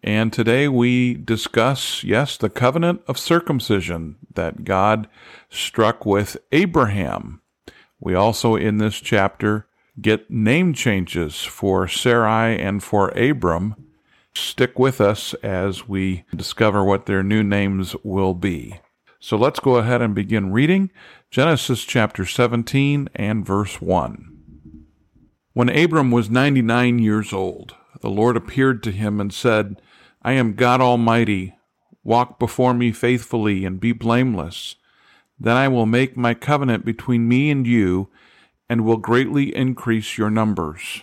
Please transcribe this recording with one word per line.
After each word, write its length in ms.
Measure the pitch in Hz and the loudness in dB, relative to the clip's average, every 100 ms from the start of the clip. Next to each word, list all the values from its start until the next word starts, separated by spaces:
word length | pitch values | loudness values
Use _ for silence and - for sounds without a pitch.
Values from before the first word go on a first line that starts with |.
And 280 | - 107 113 | -2 0 0
today 340 | 110 113 123 143 | 0 2 2 2
we 460 | 127 120 123 123 | 2 2 2 0
discuss, 880 | 120 - 110 - - 120 135 - - | -2 -4 -4 -2 0 2 0 -4 -8
yes, 320 | - 104 143 - | -2 0 0 -2
the 140 | 107 | -4
covenant 500 | - 123 160 170 175 - | 0 0 2 0 -2 -6
of 100 | 131 | -8
circumcision 960 | - 170 170 139 - 104 87 85 80 73 - | 0 0 2 -4 0 -2 0 -8 -8 -14 -12
that 280 | - 85 - | -6 -6 -6
God 460 | - 95 101 110 107 _ - - _ | -2 0 2 2 -2 _ -20 -20 _
struck 560 | - - - 107 117 | -10 -8 2 2 2
with 320 | 107 101 101 - _ | 0 0 0 -8 _
Abraham. 880 | 143 190 165 117 101 78 50 - - _ _ - - _ _ | 0 2 2 0 0 -4 -6 -10 -18 _ _ -20 -20 _ _
We 160 | - | -2
also, 400 | 90 104 113 120 | 2 2 2 0
in 220 | 110 104 104 | 2 0 0
this 240 | 107 104 | 0 -2
chapter, 680 | - 110 98 - 104 107 - _ _ - | -2 2 2 0 -2 -2 -6 _ _ -4
get 320 | - 107 - | 0 0 0
name 440 | 120 107 143 180 | -2 2 2 2
changes 680 | 147 - 98 90 87 80 80 | 0 0 0 -2 -4 -4 -6
for 460 | - - 101 95 90 | -12 -4 0 0 0
Sarai 720 | - 127 120 110 110 113 113 | -2 2 2 4 2 0 0
and 220 | 98 101 | -2 -4
for 260 | - 104 95 | -2 0 0
Abram. 680 | 92 123 143 92 82 101 107 - _ _ _ _ | 2 0 2 0 0 -2 -6 -16 _ _ _ _
Stick 440 | - - - 127 - | -10 -10 -2 -2 2
with 220 | 131 131 | 0 4
us 320 | 101 104 - - | 2 2 -6 -8
as 460 | 104 92 95 90 - | -6 -4 -4 -6 -6
we 360 | 95 95 90 - 82 | -4 -2 -4 -8 -10
discover 480 | - - 110 104 | -10 0 2 2
what 220 | 98 101 - | 2 0 0
their 160 | 98 | -2
new 200 | 95 107 | 0 0
names 540 | 104 101 98 95 92 - | 2 2 0 -2 -4 -8
will 300 | 104 95 95 | -6 -2 0
be. 460 | 90 98 82 57 98 _ _ _ _ | 0 -2 -4 -8 -18 _ _ _ _
So 200 | - 110 | -4 2
let's 200 | 127 151 | 2 2
go 180 | 135 123 | 2 2
ahead 260 | 113 123 | 2 0
and 120 | 117 | 0
begin 380 | 101 101 110 98 | -2 -2 -2 0
reading 380 | 104 151 190 190 _ - - _ | 2 2 2 0 _ -20 -20 _
Genesis 540 | - 151 147 - 123 | 0 2 2 0 -4
chapter 420 | - 127 107 - 92 | -2 0 0 -2 -6
seventeen 840 | - 120 117 117 135 139 143 139 | 0 2 2 0 0 2 0 -4
and 300 | - 101 110 | -6 -4 -4
verse 360 | 95 95 101 - | -2 -2 -2 -6
one. 560 | 87 90 62 - - - - - - - - _ _ _ _ _ _ | -2 0 -2 -8 -18 -20 -20 -20 -20 -20 -20 _ _ _ _ _ _
When 160 | - 120 | -2 0
Abram 400 | 147 170 160 135 | 2 2 4 4
was 180 | 120 107 | 2 2
ninety-nine 680 | 120 139 139 113 120 123 120 | 2 4 2 2 2 2 2
years 340 | 110 107 104 | 2 0 -2
old, 420 | 98 92 - - - _ - | -4 -6 -6 -16 -20 _ -10
the 100 | 110 | -6
Lord 260 | 101 113 117 | 0 2 0
appeared 460 | - - 135 127 | -4 0 0 0
to 80 | 113 | -4
him 260 | 98 107 104 | -4 -4 -2
and 120 | 101 | -4
said, 500 | - 127 110 101 101 _ _ _ _ | -2 0 2 0 -8 _ _ _ _
"I 120 | - | -2
am 200 | 131 117 | 0 0
God 260 | 104 123 127 | 2 2 4
Almighty. 760 | 127 120 117 117 113 101 92 - _ _ _ _ | 4 4 2 2 2 0 -4 -12 _ _ _ _
Walk 340 | - 113 123 - | 0 0 0 -2
before 360 | 120 - 127 | -4 2 2
me 180 | 123 120 | 2 0
faithfully 720 | 107 120 123 113 120 107 98 | 0 0 0 -2 -2 0 0
and 160 | 95 92 | -4 -2
be 120 | 110 | -2
blameless. 840 | 117 113 120 131 104 80 - - - _ _ _ _ _ _ | -2 0 2 2 -2 -6 -10 -14 -16 _ _ _ _ _ _
Then 160 | 113 120 | 0 2
I 120 | 135 | 2
will 180 | 123 110 | 2 2
make 300 | 120 131 127 | 2 0 0
my 180 | 120 | -2
covenant 500 | 117 - 147 139 113 | -2 -2 0 0 -2
between 440 | - 110 - 120 117 | -2 -8 -2 0 2
me 220 | 123 147 | 2 2
and 160 | 143 120 | 0 2
you 420 | 120 95 92 98 _ _ _ _ _ _ | 2 2 0 -4 _ _ _ _ _ _
and 160 | 117 | -2
will 120 | 110 113 | 2 0
greatly 560 | 104 120 135 143 139 | 2 0 2 0 -2
increase 600 | - 131 123 - 113 107 - | -2 -2 -2 -2 -2 -2 -4
your 140 | 107 | 0
numbers." 720 | 110 107 92 80 78 - - | 0 0 -2 -4 -8 -14 -14